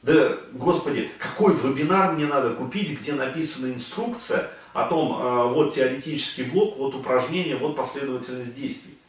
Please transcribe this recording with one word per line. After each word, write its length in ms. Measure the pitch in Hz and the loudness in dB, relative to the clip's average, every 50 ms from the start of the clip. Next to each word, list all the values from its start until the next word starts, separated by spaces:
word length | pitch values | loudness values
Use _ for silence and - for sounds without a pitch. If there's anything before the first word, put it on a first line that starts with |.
| - | 4
Да, 340 | - 156 - 101 - - - - - - | 6 6 6 6 6 2 -2 -8 -14 -10
господи, 560 | 127 120 175 175 - - 143 139 117 - - - - | -2 2 2 2 2 2 -2 -2 -2 -2 -4 -8 -10
какой 380 | - - - - 208 196 165 | -10 -10 -2 4 6 6 6
вебинар 580 | 143 120 135 135 135 151 160 185 196 190 180 160 | 4 2 0 0 0 2 2 4 4 4 2 2
мне 140 | 151 147 147 | 0 0 0
надо 260 | 147 139 131 117 117 | 2 2 2 2 0
купить, 460 | 123 127 - - 202 202 160 151 131 | -2 -6 -6 -4 -4 -4 -2 -4 -6
где 140 | - 147 147 | -6 -4 -4
написана 600 | 143 131 127 131 160 160 151 - 131 131 127 127 | -2 -2 -4 -2 -4 -4 -4 -4 -6 -6 -6 -6
инструкция 800 | 120 123 - - - 233 240 240 - - - - - - - - - - - - | -6 -8 -10 -6 -6 -4 -4 -4 -6 -4 -2 -2 -2 -2 -4 -10 -16 -20 -10 -4
о 120 | - - - | -2 -2 0
том, 240 | 170 160 - 123 | 2 0 2 0
э, 360 | 117 - - 123 123 - 165 123 - | 0 -2 -2 0 2 2 2 4 4
вот 200 | 156 147 101 - | 4 2 2 4
теоретический 720 | 139 131 127 - 139 - 156 156 147 - - - - 127 | 2 2 2 2 -2 -6 -6 -4 -4 -4 -6 -4 -6 -6
блок, 340 | 123 143 190 214 214 - 131 | 0 4 4 4 4 2 -2
вот 160 | 135 135 131 | -4 -4 -4
упражнение, 640 | 131 120 127 127 127 123 - 160 185 180 156 131 - | -4 -2 2 2 2 2 2 -2 -2 0 0 -2 -2
вот 180 | 139 151 147 | -2 -2 -2
последовательность 800 | 135 127 - - 143 139 131 127 123 120 120 127 127 123 120 120 | -2 -4 -4 -4 -6 -6 -4 -4 -6 -6 -8 -8 -8 -8 -10 -10
действий. 400 | 139 139 131 - - - - 151 - _ | -8 -8 -8 -8 -8 -12 -20 -20 -20 _